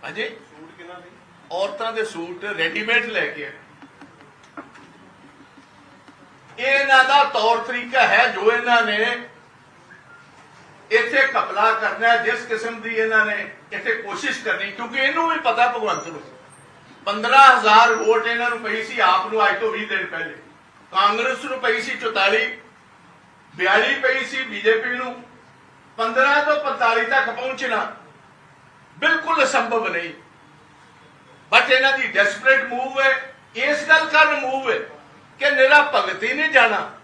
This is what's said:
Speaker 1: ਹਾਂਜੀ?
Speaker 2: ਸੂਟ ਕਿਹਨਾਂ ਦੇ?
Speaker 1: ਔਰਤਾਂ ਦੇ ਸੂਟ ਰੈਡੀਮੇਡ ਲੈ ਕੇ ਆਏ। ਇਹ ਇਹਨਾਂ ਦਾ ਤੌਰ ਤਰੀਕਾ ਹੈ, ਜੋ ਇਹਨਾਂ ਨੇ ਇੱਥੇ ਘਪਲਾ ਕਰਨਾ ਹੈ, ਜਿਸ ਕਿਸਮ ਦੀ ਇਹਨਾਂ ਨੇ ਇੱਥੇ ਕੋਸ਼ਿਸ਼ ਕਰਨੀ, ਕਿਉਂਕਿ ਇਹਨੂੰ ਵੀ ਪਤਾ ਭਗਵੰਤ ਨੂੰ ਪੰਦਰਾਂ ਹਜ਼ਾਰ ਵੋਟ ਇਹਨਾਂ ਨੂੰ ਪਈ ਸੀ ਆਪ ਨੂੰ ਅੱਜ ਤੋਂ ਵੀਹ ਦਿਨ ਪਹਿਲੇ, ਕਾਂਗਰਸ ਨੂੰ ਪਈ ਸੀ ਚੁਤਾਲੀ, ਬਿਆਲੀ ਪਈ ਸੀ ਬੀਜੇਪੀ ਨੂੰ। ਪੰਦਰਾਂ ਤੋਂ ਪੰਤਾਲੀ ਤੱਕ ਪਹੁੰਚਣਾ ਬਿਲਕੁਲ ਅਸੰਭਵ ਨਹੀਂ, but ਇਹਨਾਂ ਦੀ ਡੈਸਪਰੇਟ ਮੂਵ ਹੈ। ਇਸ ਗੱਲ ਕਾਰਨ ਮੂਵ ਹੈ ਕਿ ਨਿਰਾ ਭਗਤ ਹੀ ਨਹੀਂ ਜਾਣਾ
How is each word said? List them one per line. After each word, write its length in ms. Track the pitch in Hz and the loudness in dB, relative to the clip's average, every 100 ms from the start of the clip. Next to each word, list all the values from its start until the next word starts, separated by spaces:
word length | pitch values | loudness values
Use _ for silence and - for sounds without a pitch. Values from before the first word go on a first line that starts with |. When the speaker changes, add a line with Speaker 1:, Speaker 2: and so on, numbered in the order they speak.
Speaker 1:
ਹਾਂਜੀ? 240 | 143 180 247 | -12 -10 -10
Speaker 2:
ਸੂਟ 420 | 226 - 151 160 - | -12 -20 -20 -20 -20
ਕਿਹਨਾਂ 220 | 175 180 | -20 -20
ਦੇ? 80 | - - - - - | -20 -20 -20 -20 -10
Speaker 1:
ਔਰਤਾਂ 420 | 170 196 196 226 | -4 -4 -4 -6
ਦੇ 120 | 220 | -4
ਸੂਟ 400 | 220 170 170 175 | -6 -6 -10 -10
ਰੈਡੀਮੇਡ 600 | 208 180 165 165 214 240 220 | -10 -2 -2 -2 0 0 0
ਲੈ 200 | 208 151 | -4 -4
ਕੇ 180 | 147 | -6
ਆਏ। 80 | 147 - - - - - - - - - - - - - - - - - - - - - _ - - - - - - - - - | -14 -16 -20 -20 -20 -20 -20 -20 -20 -20 -20 -20 -20 -20 -20 -20 -20 -20 -20 -20 -20 -20 _ -20 -20 -20 -20 -20 -20 -20 -20 -6
ਇਹ 220 | 254 277 | 0 2
ਇਹਨਾਂ 240 | 277 262 | 6 6
ਦਾ 200 | 262 285 | 6 4
ਤੌਰ 340 | 277 240 220 233 | 4 2 0 0
ਤਰੀਕਾ 480 | - 240 247 254 208 | -2 -8 -4 2 4
ਹੈ, 220 | 196 247 | 4 2
ਜੋ 240 | 196 208 | 2 0
ਇਹਨਾਂ 300 | 226 240 240 | 0 2 2
ਨੇ 460 | 208 208 233 240 - - - _ - _ - - - - - - - - - - - | 2 0 -2 -4 -10 -20 -20 _ -20 _ -20 -20 -20 -20 -20 -20 -20 -20 -20 -20 -2
ਇੱਥੇ 320 | 220 226 269 262 | 0 2 2 2
ਘਪਲਾ 460 | 208 208 202 220 | 0 -2 2 2
ਕਰਨਾ 360 | 214 202 208 233 | 2 -2 0 2
ਹੈ, 80 | 233 | 2
ਜਿਸ 280 | 214 226 | 2 -4
ਕਿਸਮ 360 | - 220 226 220 | -4 -6 -6 -8
ਦੀ 140 | 220 | -6
ਇਹਨਾਂ 300 | 226 220 220 208 | -2 0 2 0
ਨੇ 220 | 202 - - - | -2 -8 -14 -14
ਇੱਥੇ 220 | 196 - | -10 -6
ਕੋਸ਼ਿਸ਼ 480 | - - - 277 - | -6 -6 -8 -8 -6
ਕਰਨੀ, 260 | 214 - 202 | -4 -4 -4
ਕਿਉਂਕਿ 260 | 208 233 262 | -10 -8 -2
ਇਹਨੂੰ 300 | 269 330 330 | -2 0 -2
ਵੀ 80 | 320 | 0
ਪਤਾ 280 | 254 226 247 | -2 0 0
ਭਗਵੰਤ 380 | 233 214 165 165 | 0 -4 -4 -8
ਨੂੰ 160 | 151 - - - - - - - - - | -14 -16 -20 -20 -20 -20 -20 -20 -12 -8
ਪੰਦਰਾਂ 400 | 214 233 269 269 254 | -4 4 8 8 8
ਹਜ਼ਾਰ 360 | 214 214 233 | 6 6 6
ਵੋਟ 320 | 220 220 226 220 | 4 2 0 0
ਇਹਨਾਂ 240 | 233 240 | -2 -2
ਨੂੰ 80 | 233 | -4
ਪਈ 240 | 220 220 | -6 -6
ਸੀ 180 | 220 240 | -6 0
ਆਪ 320 | 190 190 214 | 2 2 0
ਨੂੰ 160 | 220 202 | 0 0
ਅੱਜ 100 | - | 0
ਤੋਂ 100 | 220 | -4
ਵੀਹ 160 | 214 214 | -6 -6
ਦਿਨ 180 | 185 180 | -6 -6
ਪਹਿਲੇ, 280 | 165 165 - - - _ _ - | -8 -10 -14 -20 -20 _ _ -6
ਕਾਂਗਰਸ 520 | 185 202 214 254 262 | 0 2 2 -2 -4
ਨੂੰ 140 | 285 262 | -6 -4
ਪਈ 200 | 240 220 | -2 -2
ਸੀ 160 | 233 240 | -4 -6
ਚੁਤਾਲੀ, 600 | 233 202 196 220 220 - - - - - - - _ - _ | -4 0 0 0 -2 -8 -18 -20 -20 -20 -20 -20 _ -20 _
ਬਿਆਲੀ 400 | 151 185 269 - | -4 2 2 2
ਪਈ 300 | - 254 262 | 0 0 -2
ਸੀ 180 | 233 262 | -4 -8
ਬੀਜੇਪੀ 460 | 220 208 214 226 247 | -8 -2 0 0 0
ਨੂੰ। 360 | 247 254 - - - - - - - - - | -6 -8 -10 -18 -20 -20 -20 -20 -20 -20 -6
ਪੰਦਰਾਂ 460 | 226 247 277 294 | -2 2 2 2
ਤੋਂ 120 | 294 294 | 2 0
ਪੰਤਾਲੀ 480 | 285 254 233 226 | -2 0 0 2
ਤੱਕ 260 | - 269 233 | 2 0 0
ਪਹੁੰਚਣਾ 680 | 233 262 262 262 214 - - - - - _ - - - - - - | -4 -8 -6 -4 -4 -4 -12 -20 -20 -20 _ -20 -20 -20 -20 -20 -4
ਬਿਲਕੁਲ 460 | 311 311 - 311 | 0 0 -2 0
ਅਸੰਭਵ 440 | 262 254 226 233 196 | 2 0 0 -2 -2
ਨਹੀਂ, 240 | 170 170 - - - - - - - - - - - - - - | -6 -8 -14 -20 -20 -20 -20 -20 -20 -20 -20 -20 -20 -20 -20 0
but 180 | 226 269 | 2 4
ਇਹਨਾਂ 280 | 262 269 262 | 2 2 0
ਦੀ 80 | 240 | -2
ਡੈਸਪਰੇਟ 580 | 185 202 - 262 262 | 0 0 2 2 2
ਮੂਵ 360 | 247 247 262 269 | 0 -6 -4 0
ਹੈ। 340 | 269 247 - - - | 0 0 -6 -18 -16
ਇਸ 340 | 226 277 294 294 | -6 -2 -2 2
ਗੱਲ 180 | 320 311 | 2 4
ਕਾਰਨ 340 | 302 302 294 | 4 4 2
ਮੂਵ 300 | 262 269 262 | -4 -4 -4
ਹੈ 80 | 170 - - - - - - | -4 -6 -16 -20 -20 -20 -4
ਕਿ 100 | 285 | -2
ਨਿਰਾ 320 | 285 262 294 294 | 4 6 6 4
ਭਗਤ 280 | 208 190 180 | 0 -2 -4
ਹੀ 100 | 226 | -4
ਨਹੀਂ 180 | 277 311 | -2 2
ਜਾਣਾ 400 | 277 226 202 165 - | 4 2 0 -6 -14